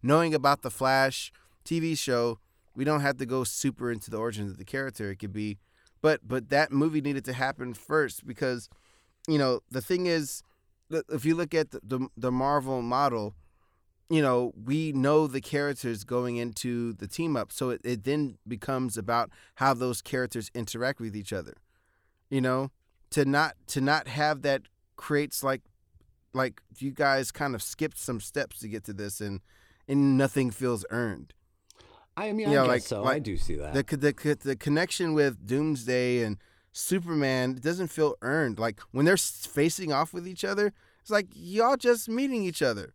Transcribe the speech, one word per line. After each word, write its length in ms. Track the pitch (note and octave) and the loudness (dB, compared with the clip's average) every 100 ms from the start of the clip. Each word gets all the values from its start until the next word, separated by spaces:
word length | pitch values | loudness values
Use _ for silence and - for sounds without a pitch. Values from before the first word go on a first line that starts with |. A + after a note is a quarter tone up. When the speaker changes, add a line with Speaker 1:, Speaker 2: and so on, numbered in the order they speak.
Speaker 1:
knowing 320 | A#2+ D3+ E3+ | 6 4 4
about 280 | D3+ C3+ C#3+ | 4 4 4
the 80 | C3 | 0
Flash 600 | - C3 C3+ C3+ C3 - _ _ _ | -2 2 4 4 0 -10 _ _ _
T 160 | - E3 | -4 -2
V 160 | E3 | 0
show, 460 | D3+ - B2 A#2+ A2+ _ _ _ | -2 0 0 0 -2 _ _ _
we 80 | - | -4
don't 180 | C3+ D3+ | 0 2
have 160 | C#3+ C3 | 2 -2
to 80 | C3 | -2
go 180 | C3 | -2
super 480 | B2 - C#3 - B2 | -2 -2 -2 -2 -4
into 180 | A#2 - | -6 -6
the 60 | A2+ | -6
origins 340 | A2+ G#2 G2+ | -4 -4 -8
of 80 | F#2 | -8
the 60 | |
character. 440 | F#2 C3+ C3+ A#2+ G#2 | -8 -6 -6 -6 -8
It 120 | G2 | -8
could 120 | G#2 | -8
be, 260 | G2+ G#2+ G2+ _ _ _ _ | -6 -6 -6 _ _ _ _
but, 240 | D#3 D#3 - | 2 2 0
but 220 | C3 A#2 | -6 0
that 240 | C#3 D3+ | 2 2
movie 280 | C#3 D3+ D#3 | 2 2 0
needed 240 | C#3+ C3+ C3 | -2 -4 -6
to 60 | |
happen 420 | B2 C3 C#3 B2+ | -4 -4 -4 -10
first 520 | A2+ - D#3 C#3 - - | -10 -2 0 0 -4 -14
because, 420 | A#2+ C3+ B2 - - _ _ _ _ - | -4 -2 -2 -8 -20 _ _ _ _ -2
you 100 | D3+ | 2
know, 220 | C#3 B2 _ | 2 0 _
the 100 | C3 | -8
thing 260 | - F3+ F3+ | -2 0 2
is, 360 | E3 D3 - - _ _ _ _ | 0 -2 -8 -14 _ _ _ _
the, 160 | D#3+ - | -6 -4
if 160 | D3+ | -2
you 120 | C#3 E3 | 0 2
look 180 | E3+ | 2
at 160 | E3 D3+ | 0 -2
the, 100 | - | -6
the, 240 | G#2+ C3 C3 - | -6 -4 -4 -4
the 160 | B2 | -2
Marvel 500 | B2+ C3+ C#3+ C3 C3 | 0 2 2 0 -2
model, 540 | A#2 B2+ C#3+ A#2+ G#2 - - _ _ _ _ _ _ | 0 2 2 2 -4 -8 -20 _ _ _ _ _ _
you 140 | D#3+ | 4
know, 300 | C#3+ B2 B2 - | 4 4 0 -6
we 300 | A2 D3 D#3+ | -2 0 0
know 380 | C3+ C3+ D3+ D3+ | 2 6 6 4
the 120 | C3 | -2
characters 600 | C3 D3 C#3+ C#3 B2+ A2+ | -4 -2 -2 -2 -4 -6
going 360 | G2+ B2 B2 A#2+ | -4 -2 -2 -4
into 540 | A#2+ A2 B2+ A#2+ A#2 | -4 -6 -4 -2 -4
the 120 | A2+ G#2 | -6 -10
team 300 | - E3 C#3 | -4 -2 -2
up, 160 | G2+ | -4
so 180 | - B2+ | -4 -4
it, 100 | B2 | -4
it 180 | A#2 B2 | -4 -4
then 340 | A2+ D3 D3 A2 - | -2 -2 -2 -6 -12
becomes 500 | A#2 - C3+ B2+ A2 | -10 -4 -2 -2 -4
about 320 | F#2+ A#2 A#2 - - | 0 0 0 -6 -20
how 200 | - C3+ | 0 2
those 280 | B2+ B2+ A#2+ | 2 0 -4
characters 480 | - C3+ B2+ A#2+ G#2+ A#2+ | -4 -2 -2 -4 -8 -8
interact 420 | A2+ A#2 B2 C#3 | -8 -4 -4 -4
with 160 | A2+ | -8
each 180 | G#2 G2 | -8 -6
other. 220 | G2 C2 - _ _ _ _ _ _ _ | -8 -8 -16 _ _ _ _ _ _ _
You 100 | C3+ | 0
know, 320 | B2+ B2+ C3+ _ _ _ _ | 2 0 -2 _ _ _ _
to 140 | - | 2
not, 300 | C3+ C#3+ D#3 - - | 4 4 2 -2 -6
to 120 | - | -2
not 280 | C3+ D3+ B2+ | 2 2 2
have 340 | A#2+ D3+ D3+ | 0 0 0
that 200 | C#3+ C3+ - _ _ - | 0 0 -2 _ _ -18
creates, 460 | - D3 D3 - | 0 0 0 -2
like, 200 | C3+ C3 _ _ _ _ _ _ _ | -2 -2 _ _ _ _ _ _ _
like, 260 | C3 C3 - _ - | -2 -2 -2 _ -8
you 140 | C#3 | -8
guys 420 | C3 C#3+ C3+ B2+ | 2 4 4 0
kind 220 | - C#3+ | -4 -4
of 80 | A#2+ | -4
skipped 340 | - - D#3 - | -6 -4 -6 -4
some 220 | - A#2+ | -6 -6
steps 380 | G2+ - C3+ - | -6 -6 -6 -8
to 100 | A#2 | -10
get 160 | G#2+ | -10
to 80 | G#2+ | -10
this, 260 | G2+ G#2 - | -8 -8 -6
and, 180 | G#2 G2 _ _ _ _ - | -8 -8 _ _ _ _ 0
and 300 | C#3 C#3 C3 | 4 6 6
nothing 320 | C3+ C#3+ B2+ | 4 2 0
feels 340 | A2 B2+ A#2 F2+ | 0 -2 -2 -2
earned. 420 | A2+ A#2+ E2 D2 _ _ _ _ _ - - _ - | -4 -2 -4 -12 _ _ _ _ _ -20 -20 _ -8
Speaker 2:
I 140 | G#3+ | -4
mean, 80 | G#3+ | -2
Speaker 1:
You 60 | G#3+ | 4
Speaker 2:
I 20 | |
Speaker 1:
know, 120 | C#3+ | 6
Speaker 2:
guess 40 | B2+ | 6
Speaker 1:
like, 140 | B2 | 4
Speaker 2:
so. 200 | - A2 | 0 -2
Speaker 1:
like, 120 | A2+ C#3+ | 0 0
Speaker 2:
I 20 | |
do 200 | A2+ F2+ | 0 0
see 160 | - | 0
that. 180 | D#2 D2 | 0 -2
Speaker 1:
the 100 | B2+ | -2
co-, 140 | C#3 D3 | 0 0
the 160 | D3 | 0
co-, 220 | C#3 D3+ | 0 -2
the 220 | D3 C#3 C3 | -2 -2 -4
connection 580 | - D3 F3+ - F3 | 0 0 0 0 0
with 320 | D#3 C#3+ A2+ G2 | 4 2 2 -2
Doomsday 760 | C3 D#3 C#3+ A#2 B2+ B2 B2 | 0 0 -2 0 0 2 2
and 140 | A2+ G2+ _ _ _ | 0 -4 _ _ _
Superman, 800 | - - F#3+ E3+ D#3+ C#3 C3 B2+ | -10 -2 -2 0 0 2 2 0
it 100 | C3 | 0
doesn't 260 | C3+ F3 F3 | -2 -2 -4
feel 260 | - D3+ - | 2 0 0
earned. 380 | A#2 D3+ C#3+ G#2 | -2 0 0 0
Like, 220 | A2+ G#2+ - | -2 -4 -8
when 160 | B2 D3+ | 2 4
they're 80 | |
s-, 320 | F#3+ - - - | 4 2 -6 -8
facing 400 | - D#3 D#3+ F3+ | 0 0 0 -2
off 220 | D3+ D#3+ | -2 -2
with 160 | F3 F3 | -4 -10
each 160 | F#3 | -6
other, 300 | G3 G3 G#3 G3+ _ _ | -2 2 0 0 _ _
it's 100 | - | 0
like, 180 | G#3 G3 | 0 0
y'all 460 | - E3+ G3+ A3+ C#4 | -10 -6 2 4 4
just 280 | A#3+ A#3 - | 4 4 2
meeting 380 | A3+ C4+ B3 | 0 0 0
each 160 | F#3+ E3 | -2 0
other. 320 | C3+ G#2+ F2 | 0 0 -6